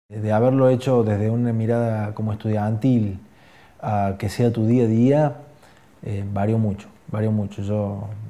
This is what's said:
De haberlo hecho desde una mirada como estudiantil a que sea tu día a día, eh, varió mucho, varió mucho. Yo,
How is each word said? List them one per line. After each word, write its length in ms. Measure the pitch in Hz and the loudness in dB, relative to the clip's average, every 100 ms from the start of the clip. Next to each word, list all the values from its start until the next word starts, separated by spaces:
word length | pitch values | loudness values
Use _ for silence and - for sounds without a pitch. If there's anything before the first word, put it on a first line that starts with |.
| _ | _
De 220 | 107 107 | -6 0
haberlo 380 | 107 123 135 131 | 4 4 6 4
hecho 340 | 127 131 123 | 4 2 2
desde 280 | 107 101 107 | 2 0 0
una 200 | 117 120 | 0 0
mirada 600 | 113 113 117 117 110 104 | 0 0 0 0 -2 -4
como 180 | 107 110 | -6 -6
estudiantil 840 | 104 113 107 104 110 135 123 104 95 - _ - - - _ | -4 -2 -2 -2 0 2 2 0 -6 -14 _ -20 -20 -20 _
a 340 | - 104 101 95 | -4 -2 -2 -2
que 100 | 98 | -6
sea 240 | - 120 | 0 0
tu 140 | 110 110 | 2 2
día 160 | 123 | 2
a 40 | 117 | 4
día, 480 | 113 123 143 151 135 - - - - _ _ | 4 4 4 2 -2 -16 -20 -20 -20 _ _
eh, 200 | - 98 101 | -8 -6 -6
varió 280 | 101 101 113 | -2 0 0
mucho, 280 | 110 98 - - - | 0 -4 -12 -20 -10
varió 240 | 110 110 | -4 0
mucho. 320 | 107 101 - | 0 -4 -6
Yo, 440 | 101 104 101 101 101 104 107 | -4 -4 -4 -6 -10 -12 -14